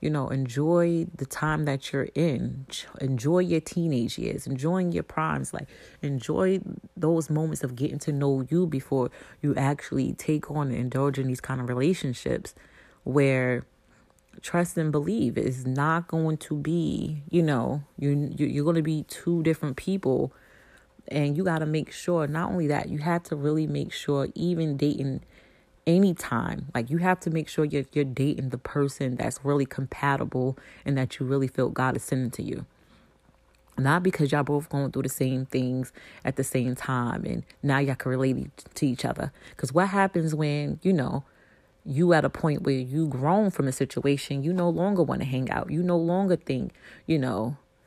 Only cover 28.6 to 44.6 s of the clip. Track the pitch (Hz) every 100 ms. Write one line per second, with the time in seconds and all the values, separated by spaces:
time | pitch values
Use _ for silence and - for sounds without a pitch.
28.6 | - 147 139 - 135 123 117 - 139 143
29.6 | 135 - 135 - 143 139 - 127 127 131
30.6 | - - 139 135 127 - 131 139 131 -
31.6 | 127 - 127 127 - 135 123 - - -
32.6 | 127 _ _ - _ _ _ _ _ _
33.6 | _ - 135 170 185 - 143 147 135 147
34.6 | 151 139 135 131 135 - 131 131 131 131
35.6 | 127 127 127 - - - - 135 135 131
36.6 | 123 123 - 127 120 - - 120 - -
37.6 | 143 135 139 127 127 127 135 127 135 -
38.6 | - - 139 120 - - 139 - - -
39.6 | 135 147 190 196 196 175 160 151 151 147
40.6 | 143 151 185 175 127 139 - _ _ _
41.6 | _ _ - 135 175 160 139 - 160 143
42.6 | 139 135 127 147 156 131 143 202 202 -
43.6 | 135 - 135 - 139 139 - 139 143 185